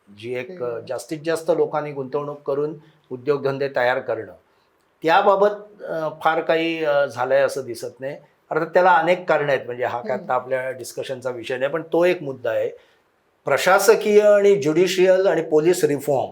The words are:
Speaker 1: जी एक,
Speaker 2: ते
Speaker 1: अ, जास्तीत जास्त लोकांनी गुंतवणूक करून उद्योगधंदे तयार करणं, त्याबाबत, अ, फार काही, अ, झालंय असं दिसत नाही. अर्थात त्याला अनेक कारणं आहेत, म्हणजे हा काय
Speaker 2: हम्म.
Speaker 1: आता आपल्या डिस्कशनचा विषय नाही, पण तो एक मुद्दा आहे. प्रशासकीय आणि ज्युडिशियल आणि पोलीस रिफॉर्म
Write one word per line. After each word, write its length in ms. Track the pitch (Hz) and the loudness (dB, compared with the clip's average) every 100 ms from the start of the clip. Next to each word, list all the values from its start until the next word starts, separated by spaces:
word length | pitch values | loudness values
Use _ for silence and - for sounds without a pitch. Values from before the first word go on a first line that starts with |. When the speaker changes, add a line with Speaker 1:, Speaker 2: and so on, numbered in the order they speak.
| _ 101 | _ -18
Speaker 1:
जी 140 | 113 | -10
एक, 140 | 123 123 | -10 -10
Speaker 2:
ते 160 | 180 | -10
Speaker 1:
अ, 140 | 123 117 110 | -8 -8 -8
जास्तीत 300 | 120 - 156 | -10 -10 -8
जास्त 280 | 156 160 160 160 | -4 -4 0 0
लोकांनी 360 | 147 151 147 | 0 -2 -6
गुंतवणूक 500 | 139 131 143 147 147 - | -8 -8 -8 -8 -8 -6
करून 280 | 139 151 151 - _ - | -4 -4 -8 -18 _ -16
उद्योगधंदे 560 | 127 123 143 135 135 139 135 | -8 -4 -2 -2 -4 -4 0
तयार 220 | 123 131 | 0 0
करणं, 340 | - 113 98 - _ _ _ _ _ _ | -4 -6 -8 -16 _ _ _ _ _ _
त्याबाबत, 800 | 160 175 202 196 208 - - - | 2 4 4 4 4 0 -12 -16
अ, 260 | - 165 156 147 | -10 -6 -6 -2
फार 160 | 160 160 | 0 0
काही, 440 | 165 165 165 165 | 0 0 0 -2
अ, 220 | 156 143 139 | 0 2 0
झालंय 340 | 120 131 135 | -2 0 2
असं 220 | 135 139 | 2 -2
दिसत 360 | 120 113 123 - | -8 -10 -12 -10
नाही. 160 | 135 147 - _ - | -12 -12 -16 _ -8
अर्थात 160 | 156 165 | -4 0
त्याला 240 | 180 180 | 4 4
अनेक 380 | 170 160 180 180 | 4 4 0 2
कारणं 240 | 151 143 | 0 2
आहेत, 140 | 131 120 | -2 -4
म्हणजे 180 | 123 | -6
हा 160 | 120 120 | -4 -4
काय 120 | - | -6
Speaker 2:
हम्म. 120 | 127 | -6
Speaker 1:
आता 100 | - | -4
आपल्या 360 | 127 123 131 131 | -4 -2 -6 -6
डिस्कशनचा 600 | 113 117 - 131 127 127 | -10 -12 -10 -10 -8 -8
विषय 260 | 120 113 127 | -8 -8 -4
नाही, 140 | 139 | -4
पण 120 | 160 | -4
तो 220 | 160 165 | -4 0
एक 180 | 175 180 | 0 0
मुद्दा 280 | 143 117 117 | -6 -8 -4
आहे. 180 | 110 113 - _ _ _ _ _ _ | -2 -4 -8 _ _ _ _ _ _
प्रशासकीय 760 | - 135 185 196 196 208 208 208 | -2 0 2 4 4 4 4 6
आणि 420 | 208 202 202 196 | 6 6 6 4
ज्युडिशियल 640 | 143 156 180 180 185 185 196 | 2 2 2 4 4 4 2
आणि 160 | 165 | 0
पोलीस 420 | 165 151 160 175 | 2 2 4 2
रिफॉर्म 460 | 147 139 143 135 104 | 2 0 -2 -2 -2